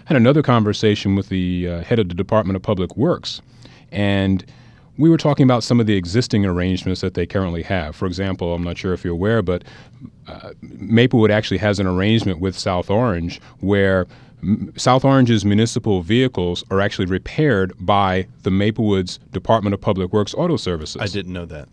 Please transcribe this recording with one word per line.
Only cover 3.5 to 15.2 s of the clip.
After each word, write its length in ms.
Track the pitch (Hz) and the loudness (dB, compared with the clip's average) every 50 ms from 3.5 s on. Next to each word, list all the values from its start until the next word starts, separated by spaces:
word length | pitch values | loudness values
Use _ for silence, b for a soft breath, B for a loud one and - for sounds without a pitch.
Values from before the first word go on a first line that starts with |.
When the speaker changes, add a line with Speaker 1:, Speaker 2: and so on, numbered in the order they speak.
| B B B B B B B B | B B B B B B B B
Speaker 1:
and 560 | - 98 101 101 101 98 98 98 95 95 - b b b b b b b b b b | -6 -2 0 0 2 2 2 2 0 -2 -4 b b b b b b b b b b
we 120 | - 143 165 | 2 4 4
were 100 | 165 151 | 4 4
talking 260 | - 151 139 - 139 | 2 0 2 4 4
about 180 | 127 127 117 | 4 4 2
some 160 | - - 127 120 | 0 2 2 2
of 80 | 113 | 4
the 80 | 107 104 | 2 2
existing 500 | 98 87 85 92 123 123 - - 104 101 | 0 0 0 -2 -2 -2 0 0 0 0
arrangements 580 | 95 87 87 87 92 92 87 - 95 90 - | 0 0 0 0 0 -2 -2 -2 -4 -4 -4
that 120 | - 92 - | -4 -4 -4
they 100 | 95 87 | -4 -4
currently 380 | - - 101 95 87 85 85 | -2 -2 -2 -2 -2 -4 -6
have. 320 | 78 - 101 92 78 73 82 | -4 -4 -4 -4 -4 -6 -8
For 120 | - 101 | -6 -6
example, 460 | 92 87 87 98 98 90 - 92 85 | -6 -4 -4 -4 -4 -4 -4 -4 -4
I'm 120 | 85 87 87 | -4 -4 -4
not 120 | 85 85 | -6 -6
sure 160 | - - 95 | -6 -4 -4
if 120 | 90 82 - | -4 -4 -4
you're 80 | 90 | -4
aware, 300 | 85 85 92 107 117 113 | -4 -2 0 0 0 0
but, 200 | 92 85 - - B B B B B B B B - - - - - | 0 0 -2 -4 B B B B B B B B -20 -20 -20 -20 -20
uh, 240 | - - - - 98 - - | -18 -18 -16 -16 -18 -18 -20
Maplewood 680 | - - - - - 98 110 113 120 127 - 120 110 107 | -20 -20 -16 -14 -4 0 4 4 4 4 4 4 4 4
actually 280 | 104 107 110 - 101 90 | 4 2 0 -2 -2 0
has 200 | 107 107 101 92 | 0 0 0 0
an 80 | 98 | 0
arrangement 540 | 92 90 90 95 107 113 113 110 101 90 78 | 0 0 0 2 2 2 2 0 -2 -2 -2
with 180 | 92 95 90 - | -4 -4 -4 -4
South 320 | - 101 92 90 85 - | -4 -2 -2 -2 -2 0
Orange 500 | 98 110 127 120 92 85 85 87 - B B B B - | 0 0 0 0 -2 -2 -4 -6 -8 B B B B -6
where 480 | - 95 101 101 98 95 95 92 90 B B B B B B - | -2 0 2 2 4 4 2 2 0 B B B B B B -6
M-, 300 | - 90 107 - - - - | -2 0 0 0 -2 -6 -10
South 280 | - - 135 123 131 - | -2 2 2 4 4 4
Orange's 400 | 139 135 135 | 4 4 4